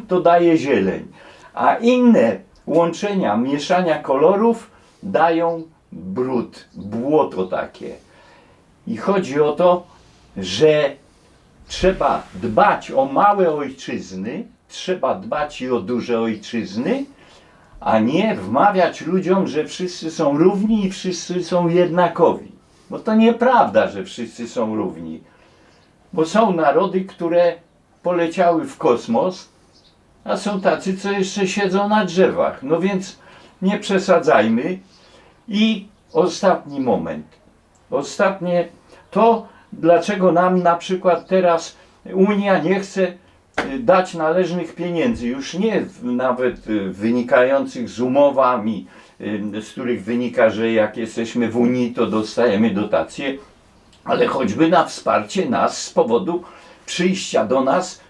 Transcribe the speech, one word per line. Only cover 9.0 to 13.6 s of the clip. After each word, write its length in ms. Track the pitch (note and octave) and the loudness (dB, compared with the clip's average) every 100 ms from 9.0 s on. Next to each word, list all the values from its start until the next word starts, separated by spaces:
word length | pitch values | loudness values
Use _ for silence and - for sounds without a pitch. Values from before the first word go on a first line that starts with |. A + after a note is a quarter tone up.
| - G3 B2+ C#3+ | -2 -2 0 0
o 100 | D3 | 0
to, 360 | C#3+ F3 F3+ - - _ _ _ G2 | 4 2 2 -2 -20 _ _ _ -12
że 580 | F2+ G2+ D3+ D3+ D3 - _ _ _ _ _ _ - | -6 4 4 6 2 -4 _ _ _ _ _ _ -16
trzeba 500 | - F#3 F#3 C#3 - - | 0 0 2 0 0 -6
dbać 580 | - - G#3+ G3+ E3 - | -10 -4 2 2 0 -4
o 140 | - C4+ | -2 0
małe 480 | C#4 G#3 G3+ F3 | 2 2 4 2
ojczyzny, 920 | D3+ | 0